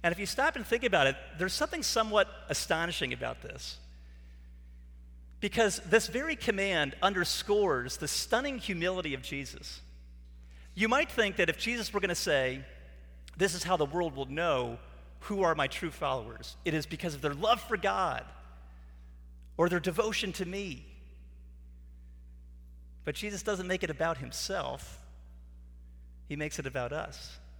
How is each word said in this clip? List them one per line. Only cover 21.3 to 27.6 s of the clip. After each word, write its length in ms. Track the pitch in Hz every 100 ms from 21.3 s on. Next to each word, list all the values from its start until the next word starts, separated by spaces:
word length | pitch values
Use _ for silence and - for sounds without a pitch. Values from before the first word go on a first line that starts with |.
| - - - - - - - - - - - - - - - - - -
But 80 |
Jesus 300 | 143 208 196
doesn't 240 | - 196 180
make 160 | 185
it 80 | 175
about 260 | 143 165 165
himself. 840 | 135 - - 190 135 131 - - - - - - - - - - - - - - -
He 80 | 147
makes 220 | 151 -
it 80 | 135
about 260 | 131 123
us. 460 | 147 - 139 - - - -